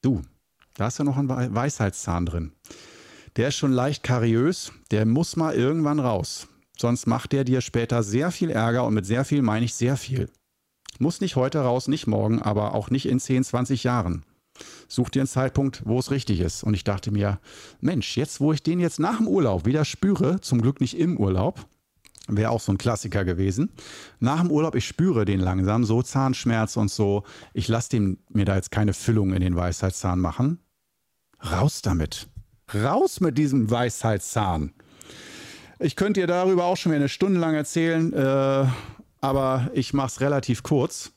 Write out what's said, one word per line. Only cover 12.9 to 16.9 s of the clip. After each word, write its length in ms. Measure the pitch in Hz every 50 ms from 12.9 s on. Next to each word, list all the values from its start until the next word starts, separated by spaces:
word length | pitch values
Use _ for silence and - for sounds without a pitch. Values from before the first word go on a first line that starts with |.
nicht 160 | 123 139 -
in 120 | - 127 127
zehn, 240 | - - 135 127 131
zwanzig 400 | - - 120 123 120 139 123 -
Jahren. 400 | 127 123 120 98 87 85 82 - _ _ _ _ _ _ - - - - - -
Such 220 | _ - - 127 -
dir 120 | - 139
einen 60 | 135
Zeitpunkt, 540 | 131 - 131 131 131 - 139 139 135 - - 104
wo 120 | 104 113
es 140 | 127 127 -
richtig 280 | 139 139 - - 104 82
ist.“ 220 | 90 85 - -
Und 140 | - 107 107
ich 80 | 95 -
dachte 260 | -